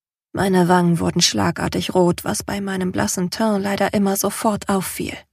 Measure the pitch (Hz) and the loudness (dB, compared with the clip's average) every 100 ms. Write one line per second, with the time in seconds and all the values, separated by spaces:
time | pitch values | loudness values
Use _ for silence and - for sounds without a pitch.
0 | _ _ _ 170 196 185 175 180 175 170 | _ _ _ -2 2 4 6 4 4 2
1 | 185 175 - 214 185 - 165 175 - 185 | 0 2 2 2 0 0 -2 -2 0 2
2 | 175 175 - - - 202 196 190 185 196 | 4 2 -2 -4 -4 -6 -4 -4 -2 -2
3 | 208 - 180 - 226 202 196 202 196 214 | -2 -2 -4 -2 0 0 -2 -2 0 2
4 | 196 196 202 - - 202 - 196 - - | 0 0 -2 -2 -2 -2 -2 -2 -2 -6
5 | - - - | -8 -10 -16